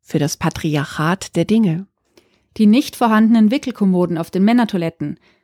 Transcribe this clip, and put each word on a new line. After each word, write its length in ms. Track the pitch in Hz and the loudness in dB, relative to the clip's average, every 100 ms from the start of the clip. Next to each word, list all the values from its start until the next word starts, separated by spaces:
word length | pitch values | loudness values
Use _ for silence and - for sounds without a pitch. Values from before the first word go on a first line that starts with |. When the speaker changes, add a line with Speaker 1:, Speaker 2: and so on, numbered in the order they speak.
Speaker 1:
für 180 | _ - | _ -4
das 200 | 143 - | -4 -4
Patriarchat 960 | 170 - 160 147 143 - 156 190 - 170 | -6 -4 -4 -4 -6 -4 -4 -4 -6 -6
der 80 | |
Dinge? 420 | 170 220 208 160 196 _ _ _ _ _ _ - | 0 0 0 -2 -8 _ _ _ _ _ _ 0
Speaker 2:
Die 80 | |
nicht 320 | 214 226 294 - | 4 4 0 -2
vorhandenen 540 | 240 220 220 233 214 | 0 2 4 4 4
Wickelkommoden 640 | 277 277 220 196 180 175 165 | 2 -6 -2 0 0 0 -2
auf 140 | 170 | -4
den 120 | 185 | 0
Männertoiletten. 760 | 196 247 226 185 165 - 147 - _ _ | 2 2 0 -2 -6 -6 -10 -10 _ _